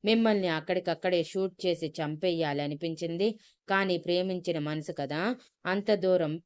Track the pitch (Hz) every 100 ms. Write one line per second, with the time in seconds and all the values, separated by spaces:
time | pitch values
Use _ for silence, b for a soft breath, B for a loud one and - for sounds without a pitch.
0 | 202 226 226 208 185 160 156 185 175 165
1 | 185 180 165 190 190 190 185 170 160 -
2 | 151 156 185 165 156 143 147 147 170 160
3 | 170 170 208 220 B B - 196 196 175
4 | - 180 185 180 175 165 147 156 156 147
5 | 139 147 196 247 B _ 180 196 208 208
6 | 185 180 156 160